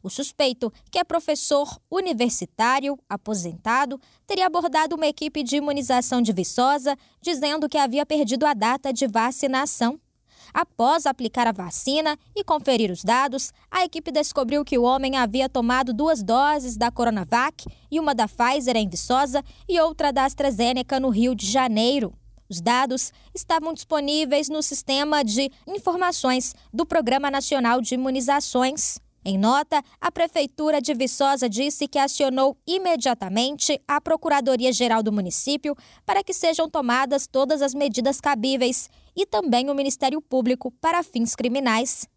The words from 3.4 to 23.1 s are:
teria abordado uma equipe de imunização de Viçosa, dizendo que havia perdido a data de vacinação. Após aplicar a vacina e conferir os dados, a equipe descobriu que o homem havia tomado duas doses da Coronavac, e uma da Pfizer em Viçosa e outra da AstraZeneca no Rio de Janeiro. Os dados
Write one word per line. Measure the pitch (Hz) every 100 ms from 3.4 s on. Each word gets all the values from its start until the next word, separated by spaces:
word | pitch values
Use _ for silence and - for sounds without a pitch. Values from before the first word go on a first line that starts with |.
| 175 165 214 240 269 269 _ _
teria | _ 392 370
abordado | 339 339 302 311
uma | 320 311
equipe | 294 302 302
de | 247 285
imunização | 294 285 247 254 247 247
de | 226
Viçosa, | 190 180 - 247 294 262 277 _ _
dizendo | - 311 294 311 302
que | 302
havia | 277 262 285
perdido | 302 254 247 294
a |
data | 262 214 262 269
de | 247 262
vacinação. | 214 233 254 277 262 285 - 233 302 _ _ _ _ -
Após | - 349 - 233 330 302
aplicar | 262 233 247 233
a |
vacina | 196 180 - 262 285 311 302 _
e | -
conferir | 403 302 277 247 214
os | 175
dados, | 190 247 277 262 - _ _
a | 370
equipe | 359 320 320
descobriu | 302 294 - 247 294
que | 294 254
o |
homem | 240 262 269 269
havia | 233 240 262
tomado | 262 233 254 254
duas | 226 311 302
doses | 190 233 285 302 254 214
da | 233
Coronavac, | - 233 214 175 233 269 - - - _
e | 302
uma | 311
da | 247 214
Pfizer | - 240 285 247 233
em | 208
Viçosa | 170 - 247 277 269 - - -
e | 349
outra | 320 311 294
da | 269
AstraZeneca | 269 - 277 208 240 254 254 269
no | 262
Rio | 208 247 226
de | 202
Janeiro. | 247 254 214 233 277 214 - - - _
Os | 170
dados | 170 247 262 254 -